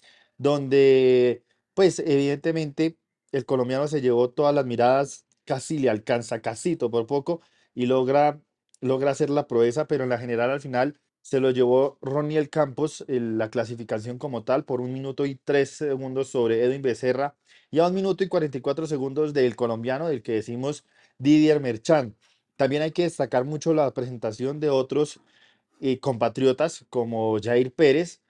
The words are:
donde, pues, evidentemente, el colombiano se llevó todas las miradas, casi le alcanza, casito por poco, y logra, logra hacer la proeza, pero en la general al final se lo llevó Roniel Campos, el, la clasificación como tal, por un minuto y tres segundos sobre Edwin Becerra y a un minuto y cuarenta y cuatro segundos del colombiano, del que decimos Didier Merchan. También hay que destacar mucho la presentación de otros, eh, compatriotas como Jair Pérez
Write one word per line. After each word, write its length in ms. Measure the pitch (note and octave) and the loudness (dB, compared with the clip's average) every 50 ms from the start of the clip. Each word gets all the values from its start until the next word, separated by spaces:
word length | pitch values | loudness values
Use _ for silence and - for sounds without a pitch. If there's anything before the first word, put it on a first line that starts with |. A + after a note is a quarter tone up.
| _ _ _ _ _ _ _ - | _ _ _ _ _ _ _ -4
donde, 1040 | B2 C#3 D3 C#3+ C#3 C3 C3+ C#3 C#3 C3+ C3+ C3 C3 B2+ B2+ B2 B2 B2 A#2 - _ _ _ _ _ _ _ | -2 0 0 0 0 2 4 6 6 6 6 6 6 6 6 6 4 4 2 -2 _ _ _ _ _ _ _
pues, 240 | - G3 F3 D3+ - | 2 4 4 2 0
evidentemente, 1000 | C#3+ D#3+ C#3+ C#3 C#3 C#3+ C#3+ C#3+ - E3 D#3+ D#3+ D#3 D3 C#3+ - D#3 E3 E3 _ _ _ _ _ _ _ - | -2 0 2 2 2 0 -2 -2 -2 -2 -2 -2 -4 -4 -2 -2 -2 -2 -2 _ _ _ _ _ _ _ -6
el 120 | C3+ B2 | -6 -4
colombiano 440 | - C#3+ B2+ B2 B2 C3 C3 D3 D3+ | -2 0 0 0 0 0 -2 -2 -2
se 120 | D3+ D3 | -2 0
llevó 300 | C3 B2+ A#2+ A#2+ B2 B2 | 2 2 4 4 2 2
todas 240 | - - D3 D3 D3 | 2 0 2 2 2
las 120 | C#3+ C3+ | 2 0
miradas, 600 | B2+ A#2+ A#2 A#2+ B2 C3 C3+ C#3+ C3+ - - _ _ _ _ _ | 0 0 2 4 4 4 4 0 -2 -6 -16 _ _ _ _ _
casi 340 | - C#3+ B2+ - - D#3+ D3+ | -6 -6 -6 -6 -6 -4 0
le 120 | C3+ B2 | 0 0
alcanza, 500 | G#2+ G#2 - - B2 A#2+ A#2 - A#2+ A2 | 0 0 -2 -2 -2 -2 -2 -4 -8 -8
casito 500 | - A#2 A2 - - F#3 E3 - B2+ A2+ | -6 -8 -8 -6 -4 -4 -4 -2 -2 -2
por 160 | A2 A#2 A2+ | -2 -2 -2
poco, 340 | A2 C#3+ C#3+ C#3 - E3+ E3 _ _ _ _ _ _ - | -2 -2 -4 -2 -4 -6 -6 _ _ _ _ _ _ -8
y 120 | B2 B2 | -4 0
logra, 540 | B2 B2+ C3 B2+ B2 C3+ C#3+ D3 D3 D3 D3+ _ _ _ _ _ _ _ _ - | 0 2 2 2 2 4 4 4 2 0 -2 _ _ _ _ _ _ _ _ -4
logra 300 | B2+ C3 C3 C#3 C#3+ C3+ | -2 -2 0 0 0 0
hacer 180 | - D#3 C#3+ | 0 -2 0
la 180 | C#3+ D3 C#3+ - | 0 -2 -2 0
proeza, 380 | B2 A#2 A#2 A#2+ B2 D3+ D3+ | 2 2 2 2 2 0 -2
pero 180 | - D#3 C#3 C3 | -2 -2 -2 -2
en 60 | B2+ | -2
la 80 | B2 A#2 | -2 -4
general 320 | B2 B2 A#2+ A2+ A#2+ B2+ | -4 -4 -2 -2 0 -2
al 100 | C3+ C#3+ | -2 -4
final 380 | C#3 C#3+ B2+ B2 C3 D3 D3 _ _ _ _ _ _ | -6 -4 -2 -2 -2 -2 -4 _ _ _ _ _ _
se 180 | - - C3+ | -2 0 2
lo 100 | C3 C3 | 2 2
llevó 460 | B2+ B2 B2 B2 B2+ C3 C3+ C#3+ - _ - | 2 4 4 4 4 4 4 2 -2 _ -8
Roniel 480 | C3+ C3+ D3 D3 D3+ D3+ D#3 D3 C#3+ | -6 -4 -4 -2 -2 -2 -2 -2 -2
Campos, 520 | - D#3+ D3+ C#3 B2 C#3 D3 D#3 - - - - | 0 -2 -2 -2 -2 -4 -4 -4 -4 -8 -8 -4
el, 300 | C#3 B2 A#2+ A2+ A2 A2 | -4 -2 -2 -2 -2 -2
la 100 | A2 G#2+ | -2 -2
clasificación 720 | - B2 A2+ A2 B2 A#2 A#2 G#2+ A2 A2 G#2+ A#2+ B2 B2+ | -2 -4 -4 -4 -6 -10 -8 -6 -6 -6 -6 -8 -10 -8
como 260 | - C#3+ B2+ A2+ G#2+ | -8 -8 -8 -6 -2
tal, 200 | - B2+ C#3+ D3+ | 0 -2 0 -2
por 160 | - C3+ B2 B2 | -2 -4 -4 -4
un 100 | B2+ C3 | -6 -8
minuto 320 | C3 C3+ C3+ C3 - C#3+ | -8 -8 -8 -4 -4 -4
y 120 | C#3 C3+ | -4 -4
tres 340 | C3 _ - C#3+ C#3+ C#3 C3+ | -6 _ 0 0 0 0 0
segundos 580 | - - D#3 D3 C3+ C3 C3+ C3 C3 C3 C3+ - | -4 -6 -6 -4 -4 -4 -6 -6 -4 -4 -4 -2
sobre 340 | - C3 A#2 A2+ A2+ A2+ A#2+ | 0 0 0 2 2 2 2
Edwin 200 | B2 C3+ C#3+ C3+ | 0 0 0 -2
Becerra 520 | C3 A2 - - B2+ B2 B2+ C#3 C#3+ - _ _ _ _ _ _ _ | -2 -2 -2 0 -2 0 0 -2 -6 -6 _ _ _ _ _ _ _
y 80 | - D3 | 0 2
a 80 | E3 | 2
un 80 | F3+ F3+ | 2 2
minuto 280 | F#3+ F#3+ G3 F#3 F3 G3 | 0 -2 -2 -2 -2 -2
y 60 | F3+ | -2
cuarenta 300 | - F3+ D#3 D3 C3 C3+ | -2 -2 -2 -2 -4 -4
y 20 | |
cuatro 260 | B2 C#3+ C#3 D#3+ D#3+ | -4 -4 -4 -4 -4
segundos 460 | D3 D3+ C3+ C3 C3+ C3+ D3 D#3 D3+ D3 | -4 -4 -4 -4 -4 -4 -2 -2 -2 0
del 240 | C#3+ B2+ B2 A2+ | 2 2 2 2
colombiano, 520 | - B2 A#2 A2+ A2+ A#2 B2 B2+ C#3 E3 E3+ | 0 -2 -2 -2 -4 -4 -4 -4 -4 -4 -4
del 140 | D3+ A#2+ - | -4 -4 -4
que 100 | - A2+ | -2 -4
decimos 520 | A2 G#2 - A#2+ A#2+ C3 C#3 D3+ - _ _ _ _ _ _ _ | -2 -4 -4 -6 -6 -4 -6 -6 -8 _ _ _ _ _ _ _
Didier 440 | - B2+ C#3+ D3+ D#3 D3+ D3+ D3+ D3 | -2 4 4 6 6 6 6 4 2
Merchan. 540 | C#3 B2+ A#2 A2 - - D#3+ D3+ C3 A2 - _ _ _ _ _ _ _ _ | 0 -2 -4 -2 0 2 2 2 2 -2 -8 _ _ _ _ _ _ _ _
También 260 | - C#3 C3 C3+ D3 D#3 | -2 0 0 0 0 -2
hay 80 | D#3+ | -2
que 140 | D#3 - F3 | -2 -2 -2
destacar 400 | E3 - - C#3+ A#2+ - B2+ B2+ | -2 -2 -4 -4 -2 0 -2 -2
mucho 260 | C#3+ D#3 D3 - D#3+ D#3+ | -2 -4 -4 -2 0 2
la 220 | D#3 D3 C3 - | 2 0 0 -2
presentación 640 | - B2 B2+ B2 A#2 - A2+ G#2+ G#2+ B2+ C3+ D3 D3+ | -4 -6 -8 -8 -6 -6 -6 -6 -4 -6 -6 -6 -4
de 80 | D3+ D3 | -2 0
otros, 520 | C#3 C3 B2+ - C3+ C#3+ D3+ D3 - - _ _ _ _ _ _ _ _ _ _ _ - | 2 0 0 0 0 -2 -2 -2 -4 -12 _ _ _ _ _ _ _ _ _ _ _ -6
eh, 180 | - C3+ B2+ B2+ | -2 -2 -2 -2
compatriotas 840 | - C#3+ B2+ A2 A#2+ A#2 G#2 - C3 C3 B2+ - D3 E3+ - - - _ | -2 -4 -2 0 -2 -2 0 2 2 2 2 2 0 -4 -4 -8 -14 _
como 480 | - B2+ A#2 A#2 A#2 A2+ A2 A2 A2 G#2+ G#2 | -4 -4 -4 -4 -2 -2 -2 0 -2 -2 0
Jair 300 | A#2 A#2+ B2 B2+ B2+ - | 0 2 2 2 0 0
Pérez 480 | - E3 C#3+ C3+ D3+ F3+ E3+ - - _ _ | 2 4 4 4 4 0 -4 -8 -20 _ _